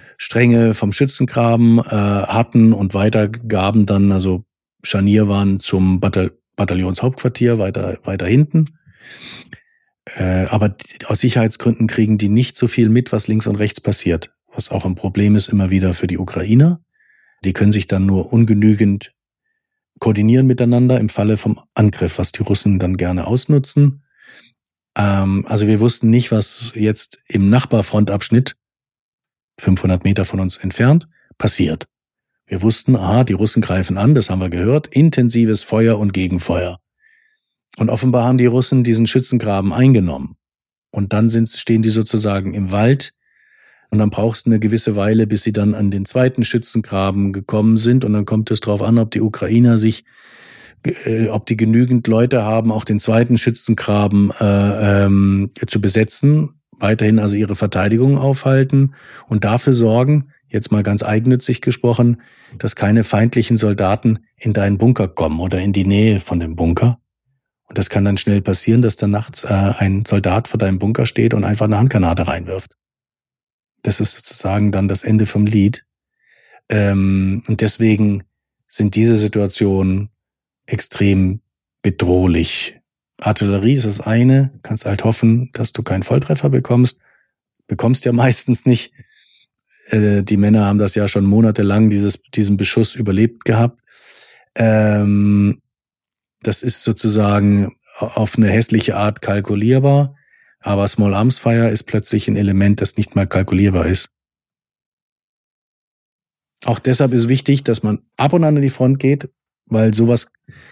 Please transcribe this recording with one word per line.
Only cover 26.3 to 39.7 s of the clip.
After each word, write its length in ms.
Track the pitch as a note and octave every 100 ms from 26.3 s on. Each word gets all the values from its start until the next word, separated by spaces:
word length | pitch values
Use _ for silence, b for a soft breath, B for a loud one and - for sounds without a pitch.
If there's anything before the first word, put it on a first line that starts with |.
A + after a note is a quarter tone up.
was 420 | A2 - - A2+ G#2+
jetzt 440 | G#2+ G#2+ - - -
im 240 | G2 G2
Nachbarfrontabschnitt, 1080 | B2+ - A2+ G2 G#2+ G2+ G2+ - A2+ C3+ - _ _ _ _ _ _ _ _ _ -
fünfhundert 440 | - F#2 F#2+ F2+
Meter 220 | G2 G2+ F2+
von 140 | F#2+
uns 180 | F#2 -
entfernt, 500 | F#2+ - B2 E3 - b b b
passiert. 500 | - - - - - _ _ _ _ _ -
Wir 160 | F#2+
wussten, 340 | A2 - - B2
aha, 260 | F2+ A2+
die 100 | B2+
Russen 280 | G2 G#2+ A2+
greifen 360 | - F#2 F#2 F#2
an, 180 | A#2 C#3+
das 140 | -
haben 120 | F#2+
wir 80 | F#2
gehört, 380 | F2 G2+ D3 -
intensives 760 | C3+ D#3+ C3+ A#2+ A#2 A2 G#2+
Feuer 340 | - A2 A2+ G#2
und 140 | G#2
Gegenfeuer. 680 | F#2+ F#2 F2+ - F2+ F2+ F2+ _ _ _ _ _ _ _ _ _ -
Und 120 | A2+
offenbar 360 | A2+ C3 B2 A#2+
haben 120 | B2+
die 80 | A#2+
Russen 380 | B2+ B2 C3+
diesen 240 | A#2+ A2+ A2+
Schützengraben 640 | C3 - A#2+ A2 G2 G2